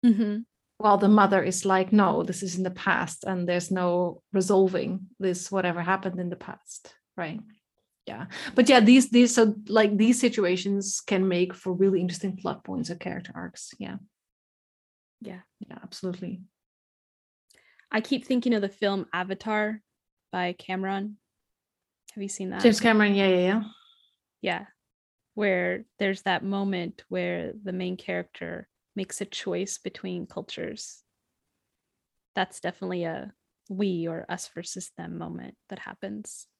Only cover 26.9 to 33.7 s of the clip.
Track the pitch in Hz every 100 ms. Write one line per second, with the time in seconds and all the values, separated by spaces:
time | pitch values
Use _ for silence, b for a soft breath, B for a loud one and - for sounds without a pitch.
26.9 | - - 185 175 175 165 220 196 185 180
27.9 | 185 - 180 180 - 170 170 - _ _
28.9 | - 190 - 196 - - 175 196 - -
29.9 | - 196 180 175 - - - 170 220 -
30.9 | - _ _ _ _ _ _ _ _ _
31.9 | _ _ _ _ - 190 - 185 - 190
32.9 | 180 165 160 - - _ _ _